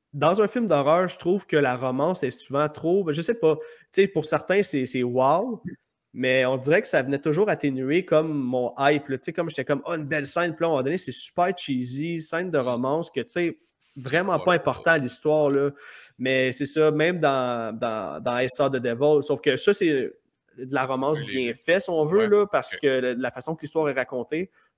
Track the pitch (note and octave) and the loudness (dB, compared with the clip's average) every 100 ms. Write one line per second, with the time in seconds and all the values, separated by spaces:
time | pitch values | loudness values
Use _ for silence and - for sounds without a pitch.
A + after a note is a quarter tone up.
0 | _ C#3+ D3+ G3 G3+ B3+ A3 D3 C#3 E3+ | _ 0 2 4 2 0 0 2 4 4
1 | F3+ - E3+ G3 - D#3 C3+ B2 B2+ B2+ | 2 -2 -2 -2 2 2 2 0 -2 0
2 | D#3 F3+ C3 - - C#3 D3+ D3 D#3+ F#3+ | 0 0 -4 -6 -6 -2 -2 -2 0 0
3 | E3+ D3 E3 A#3 D#3+ D3+ - - _ - | 0 -2 -2 2 2 0 -4 -18 _ 2
4 | G3 D#3+ D3+ D3+ - G3 G3 C#3+ B2+ C3 | 2 2 0 -2 0 0 2 -2 -2 -2
5 | B2 B2 C3 E3 B3+ A3+ - - _ _ | -2 2 4 4 0 -6 -10 -14 _ _
6 | _ - B2+ C3 B2+ C3 C3 F3 - D#3 | _ -4 2 2 2 0 2 2 4 0
7 | C3 C#3 D#3+ D#3 G#3 D3+ D3 C3 C3 E3+ | 0 -2 0 0 0 0 0 -2 0 0
8 | F3+ D#3 D#3+ D3 B2+ B2+ B2 - C#3 D3+ | 2 2 2 -2 -2 -2 -2 0 2 2
9 | C#3+ C3 - E3+ E3 D3 C3 C#3+ C#3+ E3+ | 0 -8 -6 -4 -4 -4 -2 -2 -2 -6
10 | C#3+ D3+ C#3 E3+ F3 - E3 D3 C3 F3+ | -4 -4 -4 -2 -2 0 0 0 0 -2
11 | - A#2+ - - D#3+ - - B2+ B2 C3 | -6 -12 -10 -2 0 0 -4 -4 -4 -6
12 | E3 E3+ D3 E3 F#3 D#3 B2 A#2+ C3 D#3 | -6 -6 -6 -6 -2 0 0 -2 0 -2
13 | E3+ - A#2 F3+ E3+ D#3+ _ _ _ C#3 | -2 -6 -4 -2 -2 -4 _ _ _ -14
14 | B2+ D#3 F#3+ F3+ F#3 E3+ - B2 E3+ D#3+ | -2 -2 0 0 2 2 2 0 2 2
15 | B2+ - D3+ D3+ D3 C#3 C#3+ C#3 - - | 0 -4 0 2 4 2 0 -4 -18 -20
16 | - - C3 C3 C3 B2 C#3 D#3 D#3 D3+ | -20 -6 0 2 2 0 -4 2 4 4
17 | D#3+ F3+ D3+ C3+ B2 A#2+ A2+ A2 A#2+ A2 | 2 2 2 2 0 -2 -6 -4 -4 -4
18 | F#2 D2 A#2+ B2 B2+ - C#3 C3+ A#2+ A#2 | -6 -6 -4 -2 -2 0 0 0 -2 0
19 | D3 D3+ C#3+ C#3 D3 C3 - G#3 E3+ C#3 | 4 4 2 -2 0 2 2 2 2 0
20 | G#2+ - _ _ _ B2+ B2+ C3+ C3 C3 | -2 -8 _ _ _ -16 -6 -2 -2 0
21 | C3+ D3+ C3+ C3 B2 A#2 - F3+ F#3+ E3 | 0 -2 -4 -4 -4 -4 0 0 0 -2
22 | D3+ G3 A3 G#3 G3+ C#3+ - - C#3+ C3 | 2 2 4 4 2 0 -4 -2 0 2
23 | B2+ B2 B2+ B2+ C3+ D#3+ D3 D#3+ D3+ C3 | 0 -2 -4 -6 -8 -8 -6 -2 -2 -2
24 | B2 C3 A#2 D#3 F#3+ _ _ | -4 -4 -6 -6 -6 _ _